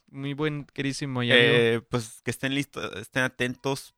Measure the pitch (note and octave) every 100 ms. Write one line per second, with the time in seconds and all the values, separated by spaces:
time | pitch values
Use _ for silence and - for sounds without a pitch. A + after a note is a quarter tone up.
0 | _ C#3 C#3 C#3 D3+ D3 C#3 - C#3 C3+
1 | C#3+ B2+ A#2+ B2 A#2+ A#2+ A#2 A#2 - B2
2 | A2 - - A#2 C3+ C3+ C#3 - G#2 -
3 | A2+ C3+ B2+ - B2 B2 C#3 C3+ -